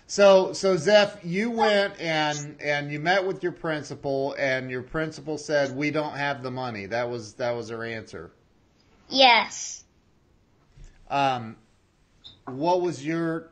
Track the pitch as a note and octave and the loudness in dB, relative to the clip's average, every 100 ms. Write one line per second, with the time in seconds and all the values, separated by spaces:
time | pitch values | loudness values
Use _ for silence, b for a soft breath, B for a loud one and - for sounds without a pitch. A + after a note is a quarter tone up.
0 | - - G3+ F#3+ F#3 - F#3+ F3+ D3 G#3 | -8 6 8 8 6 0 2 2 6 6
1 | G3+ - E3+ F#3 A#3 A3+ G#3+ G3+ G3 - | 4 -2 -4 -2 -2 2 2 4 0 -2
2 | E3 D#3 D3+ D3 D3 - D3 D3 C#3+ D3 | -4 0 0 -2 -8 -8 -2 -2 -2 -4
3 | D#3+ F#3+ F#3 F#3 F3+ - E3 D3+ C#3+ C#3 | 2 2 0 -4 -6 -4 -4 -4 -6 -8
4 | C#3 C3+ C#3 - C#3 C3 B2+ B2+ B2 D#3+ | -4 -2 -2 -2 0 -2 -4 -8 -6 -6
5 | D#3 D#3 C#3+ D3 - D3 C#3 B2+ D3+ D3+ | -6 -6 -8 -8 0 0 2 0 -2 0
6 | D3+ C3+ C#3+ C3 C3 B2+ B2+ G#2+ G2 A#2 | -2 -4 -4 -4 -6 -6 -6 -6 -4 -4
7 | B2 A#2+ G#2+ - B2 A#2+ A2 A2+ A2+ A2+ | -2 -6 -10 -6 -4 -4 -6 -8 -8 -8
8 | F#2+ F#2 E2+ - _ _ _ _ _ _ | -10 -14 -16 -20 _ _ _ _ _ _
9 | _ C4+ C4 A3+ G#3 - - - - _ | _ 6 6 6 2 -6 -12 -14 -20 _
10 | _ _ _ _ _ _ _ - - - | _ _ _ _ _ _ _ -20 -20 -20
11 | - C#3 C#3 B2 A2+ G#2+ _ _ _ _ | -4 0 2 0 -6 -16 _ _ _ _
12 | _ _ - - - C3 E3 F3+ F3 C3 | _ _ -20 -20 -14 -4 0 2 0 -4
13 | C#3+ E3 E3 D#3+ D#3+ | -4 -2 -2 -4 -8